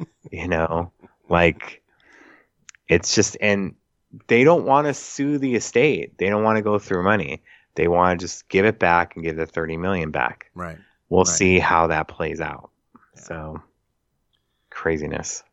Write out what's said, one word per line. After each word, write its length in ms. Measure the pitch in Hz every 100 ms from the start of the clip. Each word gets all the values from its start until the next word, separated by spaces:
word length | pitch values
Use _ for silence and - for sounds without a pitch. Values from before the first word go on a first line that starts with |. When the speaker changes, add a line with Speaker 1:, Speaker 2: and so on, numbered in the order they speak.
| -
Speaker 1:
<laughs> 240 | _ -
you 140 | 90 87
know? 420 | 82 82 82 85 _ - _ -
Like, 520 | 85 85 - - - _ _ _ _ - _ _ _ - _ -
it's 260 | 90 -
just, 220 | - 98 -
and 340 | 104 101 95 - _ _ _ - -
they 160 | 117
don't 200 | 147 170
wanna 300 | 107 139 147
sue 440 | 135 - - 143 143
the 160 | 135
estate. 640 | 117 - 117 147 92 60 -
They 100 | 95
don't 140 | 104
wanna 180 | 110 110
go 160 | 107 104
through 220 | - 92
money. 380 | 92 107 71 78 _ - _ 80
They 120 | 82
wanna 280 | 87 90 87
just 300 | 87 - -
give 160 | 95 107
it 120 | 107
back 380 | 87 85 85 85
and 80 |
give 100 | 82 80
the 100 | 80
thirty 300 | 85 80 80
million 360 | 92 95 78
back. 360 | 71 60 - -
Speaker 2:
Right. 240 | 87 87 78 _ _ -
Speaker 1:
We'll 160 | 90
Speaker 2:
Right. 100 | 92
Speaker 1:
see 240 | - 92 90
how 300 | - 85 82
that 180 | 78 78
plays 340 | - 80 78
out. 300 | 76 73 - _ _ _ _ _
Speaker 2:
Yeah. 60 |
Speaker 1:
So, 400 | - 82 78 80 _ _ _ _ _ _ _ _ _ _ _
craziness. 720 | - 82 78 73 76 - - _